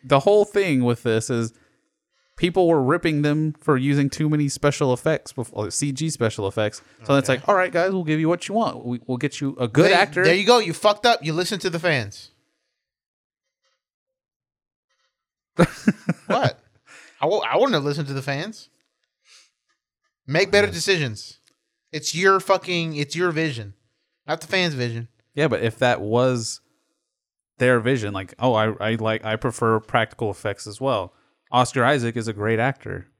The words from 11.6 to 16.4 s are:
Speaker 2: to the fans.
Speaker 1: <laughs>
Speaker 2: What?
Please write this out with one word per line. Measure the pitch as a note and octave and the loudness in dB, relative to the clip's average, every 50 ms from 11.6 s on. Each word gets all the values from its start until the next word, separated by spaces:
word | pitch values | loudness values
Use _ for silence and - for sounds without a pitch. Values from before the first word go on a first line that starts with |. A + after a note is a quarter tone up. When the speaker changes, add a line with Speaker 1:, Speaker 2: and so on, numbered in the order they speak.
Speaker 2:
to | - G3 | -4 -4
the | E3 E3+ | -4 -2
fans. | D#3+ F3 D#3 C3 A2 G2+ - - - - _ _ _ _ _ _ _ _ _ _ _ _ _ _ _ _ _ _ _ _ _ _ _ C5+ _ _ _ C#5 _ _ _ _ _ _ _ _ _ _ _ _ _ _ _ _ _ _ _ _ _ _ _ _ _ _ _ _ _ _ _ _ _ _ _ _ _ | 0 0 0 0 -2 -6 -12 -18 -20 -20 _ _ _ _ _ _ _ _ _ _ _ _ _ _ _ _ _ _ _ _ _ _ _ _ _ _ _ _ _ _ _ _ _ _ _ _ _ _ _ _ _ _ _ _ _ _ _ _ _ _ _ _ _ _ _ _ _ _ _ _ _ _ _ _ _
Speaker 1:
<laughs> | - E3+ - - - - A3+ - - - - - - _ | 2 2 2 2 0 0 0 0 0 -6 -8 -8 -8 _
Speaker 2:
What? | - G3 B3+ | -2 -2 0